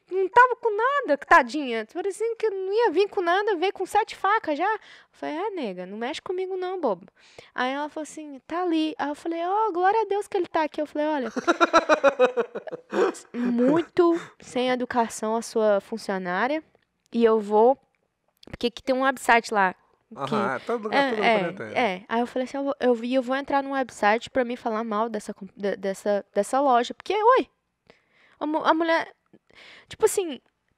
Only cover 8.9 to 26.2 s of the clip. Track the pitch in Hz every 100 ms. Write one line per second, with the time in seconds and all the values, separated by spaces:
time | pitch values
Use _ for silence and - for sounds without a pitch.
8.9 | - 285 294 339 330 349 403 440 339 359
9.9 | 440 415 403 415 403 339 339 302 - 302
10.9 | 294 302 302 233 233 277 330 339 330 320
11.9 | 302 277 277 247 247 226 - - - -
12.9 | - 370 - - 240 247 240 247 311 320
13.9 | - 339 339 - _ - 254 254 254 247
14.9 | 247 226 - 220 226 226 233 214 202 -
15.9 | 226 - 190 185 185 233 311 - _ _
16.9 | _ _ 233 233 220 202 214 226 277 _
17.9 | _ _ _ _ _ - - 214 - -
18.9 | 254 269 254 - 233 226 214 185 - _
19.9 | _ _ 220 139 139 233 - - 233 214
20.9 | 262 277 220 220 220 180 190 110 - 233
21.9 | 185 202 233 240 262 254 277 277 - 247
22.9 | 240 240 262 240 269 277 277 277 277 254
23.9 | - 208 226 - - 240 247 240 220 233
24.9 | 208 233 214 - 208 190 - 202 190 190
25.9 | 196 214 202